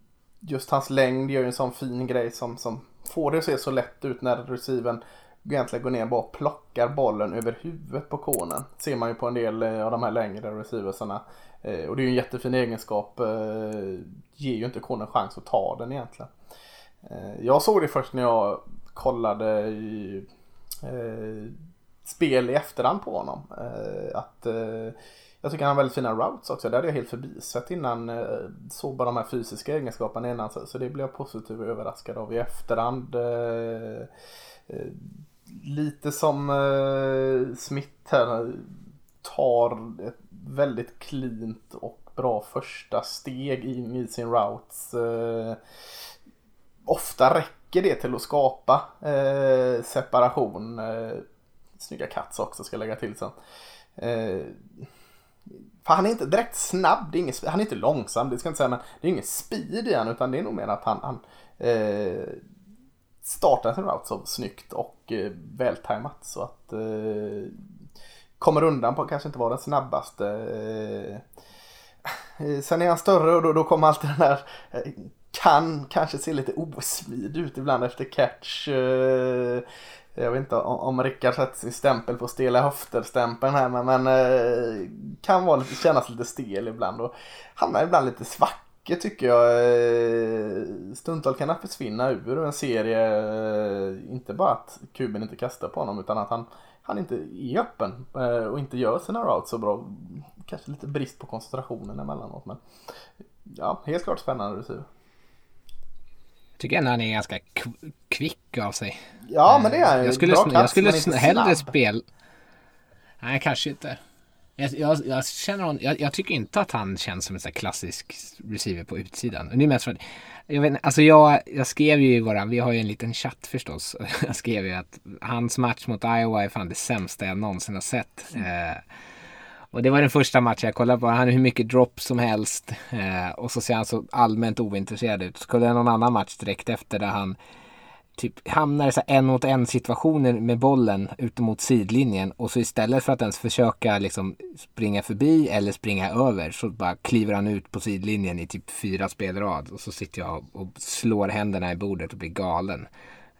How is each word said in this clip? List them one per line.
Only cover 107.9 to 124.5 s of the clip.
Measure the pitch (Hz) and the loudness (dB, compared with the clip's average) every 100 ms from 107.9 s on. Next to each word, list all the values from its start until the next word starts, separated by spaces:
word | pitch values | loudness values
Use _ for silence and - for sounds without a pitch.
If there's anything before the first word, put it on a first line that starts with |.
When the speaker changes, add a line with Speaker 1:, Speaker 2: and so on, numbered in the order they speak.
| - - | -14 -8
Speaker 2:
kvick | - 156 - _ 123 | -4 -4 -6 _ -4
av | 104 | -4
sig. | - 101 - - - - | -4 -8 -10 -16 -18 0
Speaker 1:
Ja, | 160 180 277 | 8 10 10
men | 220 | 8
det | 311 | 6
är | 240 | 6
han | 131 | 6
ju. | 123 | 4
Speaker 2:
Jag | |
skulle | 127 175 | 4 6
Speaker 1:
Bra | 175 | 8
Speaker 2:
sn-, | 156 | 8
Speaker 1:
kast, | |
Speaker 2:
jag | - 120 | 6 6
skulle | 196 202 | 6 6
Speaker 1:
men | 160 | 6
inte | 165 | 2
Speaker 2:
sn-, | |
hellre | 127 147 220 - 147 | 4 6 6 6 4
Speaker 1:
snabb. | 139 | 2
Speaker 2:
spel-, | 143 110 110 - - - - _ _ _ _ _ _ _ - | 2 2 2 -6 -18 -20 -20 _ _ _ _ _ _ _ -12
nej, | 120 135 | -4 0
kanske | 156 123 151 | 0 0 -2
inte. | - 139 120 - _ _ _ _ - | -6 -10 -12 -16 _ _ _ _ -6
Jag, | 139 | -4
jag, | 139 147 156 131 | 0 2 2 2
jag | 131 - | -2 -4
känner | - - 202 | -6 -4 -2
hon-, | 170 147 | -2 -2
jag, | 131 165 | -2 0
jag | 147 | -2
tycker | - 190 151 | -2 -2 -2
inte | 104 202 | 0 0
att | 196 | 0
han | 117 95 92 | -2 -4 -4
känns | - 92 - | -6 -6 -6
som | 95 | -8
en | |
sån | - | -8
här | |
klassisk | - 92 - 87 - - - - - | -6 -6 -6 -8 -10 -14 -16 -18 -16
receiver | 110 104 104 87 | -8 -6 -4 -6
på | 82 82 | -6 -10
utsidan. | 92 - 123 82 87 | -10 -6 -6 -6 0
Och | 127 | 4
det | 147 | 6
är | |
mest | 127 - | 4 0
för | |
att, | 85 - - - - - | -8 -12 -18 -20 -18 -4
jag | 143 | 2
vet | 147 | 2
inte, | 147 | 2
alltså | 143 156 | 2 8
jag, | 151 151 151 147 - | 12 12 12 8 2
jag | 143 127 | -2 -2
skrev | - 151 147 | 2 6 8
ju | 131 120 | 8 6
i | |
våra, | 113 104 104 | 4 0 0
vi | 120 | 0
har | 123 | 2
ju | 117 | 2
en | 107 | 0
liten | 107 113 | -4 -6
chatt | - 131 - - | -4 -6 -8 -8
förstås. | 127 - 76 - - 101 | -8 -8 -10 -10 -8 -6
<laughs> | - 147 | -4 -4
Jag | - | -2
skrev | 117 | -2